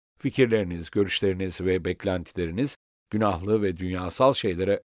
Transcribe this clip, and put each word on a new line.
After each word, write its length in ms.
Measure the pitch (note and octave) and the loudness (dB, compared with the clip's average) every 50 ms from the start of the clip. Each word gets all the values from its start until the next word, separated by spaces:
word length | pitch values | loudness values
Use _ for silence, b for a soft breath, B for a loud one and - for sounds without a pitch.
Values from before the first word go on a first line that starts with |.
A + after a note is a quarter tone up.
| _ _ _ _ | _ _ _ _
fikirleriniz, 720 | - C#3 - - C3 A#2 A2+ G#2+ G2+ F2 F2 E2+ E2+ - | -6 -4 2 2 4 4 4 2 0 -2 -4 -6 -8 -4
görüşleriniz 720 | - G#2+ G2+ F#2 - - - G2 F#2 F#2 F#2+ F#2 F2 - | 0 0 0 2 0 0 0 0 0 -2 -4 -6 -6 -2
ve 240 | F2+ F#2 F#2 F#2 D#2 | 0 0 0 0 0
beklentileriniz 920 | F#2 F2+ - - G2 F#2 F2+ E2+ - - F#2+ F2 E2 E2 G2+ C#3 C#3+ - - _ _ _ _ _ _ | -2 -4 -2 -2 -2 -2 -2 -4 -6 -6 -4 -4 -4 -2 -2 -4 -4 -4 -8 _ _ _ _ _ _
günahlı 520 | - G#2+ A2 G#2 F#2 E2 F2+ G2+ A2 A2 G#2 | -2 0 0 0 0 0 0 0 2 2 2
ve 140 | G2 F2+ | 0 -2
dünyasal 560 | E2 F#2 F#2 F#2 F2+ F2 F2+ - - C3 C3+ C3+ | -2 -4 -4 -4 -4 -4 -6 2 4 4 6 6
şeylere 500 | - - G#2 F2+ E2+ F#2+ F#2+ G2+ - - _ | 4 0 -2 -2 0 0 0 0 0 -2 _